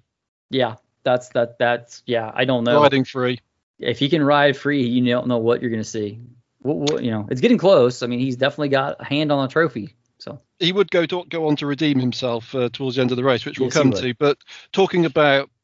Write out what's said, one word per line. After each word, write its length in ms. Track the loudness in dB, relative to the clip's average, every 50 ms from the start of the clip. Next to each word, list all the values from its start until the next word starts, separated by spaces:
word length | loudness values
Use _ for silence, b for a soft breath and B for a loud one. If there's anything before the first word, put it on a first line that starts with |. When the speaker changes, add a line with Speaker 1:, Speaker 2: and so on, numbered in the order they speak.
| _ _ _ _ _ _ _ _ _ _
Speaker 1:
Yeah, 260 | -2 -2 -2 -2 -2 -8 _ _ _ _ _
that's, 240 | 0 0 0 -2 -4
that, 280 | -2 -2 -2 -2 -2 -2
that's, 440 | 0 0 0 -2 -6 _ -20 -20 _
yeah, 240 | -4 -4 -4 -4 -4 -4
I 100 | -2 0
don't 200 | 0 0 0 2
know. 160 | 2 4 6 6
Speaker 2:
Riding 220 | 6 4 2 0
free. 340 | -2 -2 -2 -2 -2 -2 -4 -10 _ _ _ _ _ _ _
Speaker 1:
If 200 | -4 -4 -2 0
he 100 | 0 0
can 140 | 2 2 2
ride 340 | 4 4 4 4 4 2
free, 260 | 0 -2 -2 0 0 0
you 180 | 0 0 0 2
don't 200 | 2 0 0 0
know 120 | -2 -2 0
what 220 | 2 0 0 0
you're 100 | -2 -4
gonna 140 | -4 -6 -6
see. 360 | -8 -6 -6 -6 -6 -8 -12 -18 -20 -20 _ _ _ _ _
What, 160 | -6 -6 -4
what, 280 | -2 -2 -2 -2 -2 -2
you 60 | -4
know, 160 | -4 -4 -4 -6
it's 100 | -4 0
getting 180 | 2 2 2 4
close. 440 | 4 4 6 6 4 4 0 -2 -6
I 40 |
mean, 140 | -6 -4 -4
he's 160 | -4 -4 -2
definitely 320 | -2 -2 -2 -2 -2 -2 -2
got 280 | 0 -2 -2 -4 -6 -10
a 40 | -8
hand 280 | -4 -4 -2 0 0 0
on 140 | -2 -2
the 60 | -2 0
trophy. 420 | 0 0 0 -2 -6 -10 -12 -14 _ _ _ _ _
So 220 | -18 -16 -16 -16 -20 _ _ _
Speaker 2:
he 100 | -2 -2
would 200 | 0 0 0 2 2
go 120 | 0 0
to, 180 | 0 -4 -6 -8 -8
go 200 | -6 -4 -2 0
on 80 | -2
to 100 | -2 -2
redeem 320 | -4 -4 -2 0 0 2 2
himself, 560 | 0 -2 -4 -4 -4 -4 -4 -6 -6 -6 -4
uh, 140 | -4 -4 -4
towards 260 | -4 -6 -6 -4 -2
the 60 | 0 0
end 80 | 0
of 60 | 0
the 80 | 0 0
race, 200 | 0 0 0 -2
which 140 | -6 -4 -4
we'll 80 | -4 0
Speaker 1:
Yes, 60 | 2
he 60 | 2
Speaker 2:
come 100 | 4 4
Speaker 1:
would. 100 | 2 2 -2
Speaker 2:
to. 120 | -4 -2
But 240 | 0 0 0 0 0 B B B B B B
talking 340 | 0 0 0 2 2 2 0
about, 460 | 2 2 2 4 4 4 2 0 -2 _ _